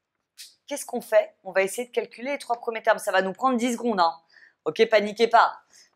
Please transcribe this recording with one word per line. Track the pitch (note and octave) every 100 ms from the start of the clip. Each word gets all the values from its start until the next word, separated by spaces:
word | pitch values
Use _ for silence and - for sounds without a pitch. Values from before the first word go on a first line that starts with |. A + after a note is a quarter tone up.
| _ _ _ - - _ -
qu'est-ce | C#4 -
qu'on | A#3+
fait ? | - G#3+ - _
On | F#3+
va | F#3
essayer | F#3+ - A#3+
de |
calculer | A#3+ G#3+ - B3+
les | C#4
trois | - A#3+
premiers | A#3 A3+
termes. | A3+ G3+
Ça | G#3
va | F#3+
nous | F#3+
prendre | F#3 C4 A#3+
dix | B3
secondes, | A#3 A#3 F#3+
hein. | E3 - _ _ _ _
Ok, | D#3 D#3 F#3
paniquez | G#3+ G#3 G3+ A3+
pas. | A3+ D#3+ - _ _ _